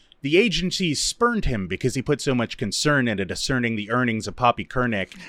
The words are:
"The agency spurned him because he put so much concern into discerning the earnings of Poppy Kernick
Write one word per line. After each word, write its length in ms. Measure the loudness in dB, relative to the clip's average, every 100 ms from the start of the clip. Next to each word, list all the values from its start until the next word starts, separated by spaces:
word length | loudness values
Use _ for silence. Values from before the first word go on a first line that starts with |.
| _ -6
"The 140 | 2 4
agency 560 | 4 2 -2 0 0
spurned 520 | 0 -2 0 0 2
him 220 | 0 0 -2
because 280 | -2 -2
he 80 | -2
put 180 | -2 0
so 140 | 0
much 200 | 0 0
concern 520 | -4 -4 0 2 2 2
into 180 | -2
discerning 500 | -4 -4 -2 -2 0
the 140 | -4 -2
earnings 380 | 0 0 -2 -4
of 80 |
Poppy 280 | 2 2 2
Kernick 500 | -2 -2 -2 -2 -6 -10